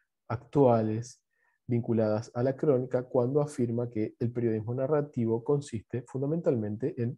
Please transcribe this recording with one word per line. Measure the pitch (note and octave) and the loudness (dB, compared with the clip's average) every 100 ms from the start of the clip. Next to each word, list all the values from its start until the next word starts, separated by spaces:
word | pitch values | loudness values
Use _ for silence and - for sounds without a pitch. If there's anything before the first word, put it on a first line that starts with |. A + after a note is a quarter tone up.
| _ _ - | _ _ -10
actuales | A#2 - D3 C3 A2+ A2 A2 A#2 - _ _ _ _ - | -10 -2 4 6 6 2 -2 -6 -14 _ _ _ _ -4
vinculadas | A#2+ A#2 A2 G#2+ G#2+ G#2+ | -2 0 2 2 0 -4
a | A#2+ | -2
la | C3 C3+ | -2 0
crónica, | D#3+ B2 C3 B2+ | 2 2 2 -2
cuando | B2 B2+ B2 D3 | 0 0 2 2
afirma | D3 - A#2 A#2 A#2+ | 0 -2 -2 0 -2
que | A2 G#2+ - | -2 -4 -2
el | A#2+ | -4
periodismo | A#2+ A#2 A2 G#2 B2 | 0 0 0 -2 -4
narrativo | C3+ D3+ D3 - A2+ A#2 | 0 0 0 -2 0 0
consiste | A#2+ C#3+ C#3+ G#2+ - A#2+ - | 0 -2 -2 -10 -8 -10 -6
fundamentalmente | C3 C#3 E3 E3+ B2 G#2 G#2+ C3+ - | -6 -2 -2 0 0 -2 -4 -4 -4
en | A#2+ | -6